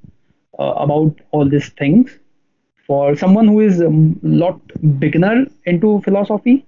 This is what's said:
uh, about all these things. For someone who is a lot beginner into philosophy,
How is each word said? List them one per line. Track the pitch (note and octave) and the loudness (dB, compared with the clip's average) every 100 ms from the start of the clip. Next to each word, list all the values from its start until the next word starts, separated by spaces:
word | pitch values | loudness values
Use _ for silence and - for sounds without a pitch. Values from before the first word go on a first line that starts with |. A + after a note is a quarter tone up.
| - _ _ _ _ - | -12 _ _ _ _ -8
uh, | C#3 - | -6 -4
about | D3 D3 D#3+ - _ | -2 0 -2 -4 _
all | D3+ C#3 | -2 0
these | C#3+ - | -2 -4
things. | - C#3 F#3+ B3+ - _ _ _ _ _ _ - | -6 0 2 0 -4 _ _ _ _ _ _ -6
For | C#3 C#3+ D3 | -2 0 0
someone | F#3 G3+ A3 | 2 2 4
who | G#3+ | 2
is | G#3+ F3 | 2 2
a | E3 D#3 D#3 E3 | 0 2 0 0
lot | D#3+ D#3 F3 F#3 - - D#3 C3+ | -2 0 0 -4 -12 -4 -2 0
beginner | D3+ D#3+ F#3+ A#3 C4+ _ - | -2 0 0 0 -2 _ -4
into | F3 G#3+ G#3 | -2 0 0
philosophy, | G3+ G3 G3+ G#3 A#3+ C4+ | -2 -2 -2 -4 0 0